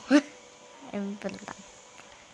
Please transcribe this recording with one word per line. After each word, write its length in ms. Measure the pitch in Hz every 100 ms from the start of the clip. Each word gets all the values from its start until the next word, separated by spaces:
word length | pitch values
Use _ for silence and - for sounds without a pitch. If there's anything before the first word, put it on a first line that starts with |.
| -
<laughs> 840 | 285 - - - - - - 277
엠블럼. 460 | 208 202 202 196 190 202 - - - - - - - -